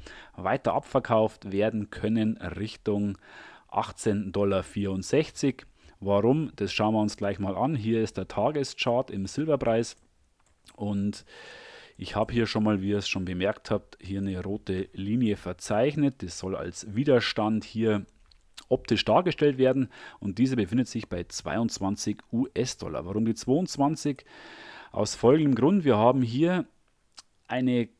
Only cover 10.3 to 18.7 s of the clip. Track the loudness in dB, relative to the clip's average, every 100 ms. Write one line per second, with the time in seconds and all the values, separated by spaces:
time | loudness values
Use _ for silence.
10.3 | _ _ _ _ -8 -4 -2 -2 -4 -10
11.3 | -20 -20 -20 -20 -20 -20 -14 -6 -4 -2
12.3 | 0 0 2 2 2 0 -2 -2 -4 -4
13.3 | 0 0 -2 -2 -4 -4 -16 -8 -4 -4
14.3 | -4 -4 -6 -4 -4 -4 -6 -2 0 2
15.3 | 0 -4 -8 -2 2 2 2 0 0 -8
16.3 | -8 -6 -6 -8 -10 -8 -2 4 4 4
17.3 | 0 0 0 -2 -2 2 2 -2 _ _
18.3 | _ _ -18 -2